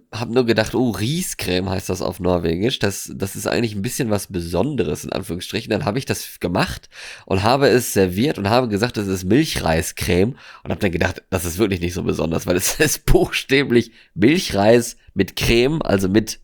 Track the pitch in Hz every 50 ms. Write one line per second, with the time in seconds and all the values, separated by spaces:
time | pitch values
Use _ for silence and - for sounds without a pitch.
0 | _ _ - 107 120 107 113 131 123 113 107 110 107 - - 110 131 120 98 90
1 | 107 127 156 180 185 - - - - 92 90 90 95 95 95 95 - - 95 90
2 | - - - - 90 90 90 87 85 82 82 87 104 113 - - 110 101 98 -
3 | - - - - 98 98 - 101 101 - - 98 120 110 104 98 98 - - -
4 | 131 110 104 98 - - 95 87 85 85 87 85 110 151 147 - 87 - 87 -
5 | - - - - 95 - 82 90 - - - 104 - 113 107 98 - 104 104 135
6 | - - 101 - - - - - - 87 85 - 185 - - - - - - -
7 | - - - - - - 95 95 98 113 135 139 139 117 107 123 120 - - 104
8 | 95 90 90 101 123 156 - - 101 101 117 127 131 113 104 95 117 127 - 113
9 | 101 98 92 90 90 92 110 147 160 156 - - - 82 80 82 80 - - -
10 | - - 90 90 101 123 123 - - - - - - - 92 - 107 92 85 85
11 | 92 90 - - - - 95 90 - 87 80 95 113 98 95 82 82 87 90 87
12 | 82 - 82 80 80 82 160 147 - - 90 95 - - - - 156 143 - -
13 | _ - - 175 165 - - - - - 135 143 135 - 120 120 - - _ _
14 | _ _ - 82 101 135 160 185 - - - 98 101 110 120 120 117 - - _
15 | _ _ - 95 95 - - - - - 117 117 123 139 160 156 - - 98 95
16 | 98 92 98 110 107 - - -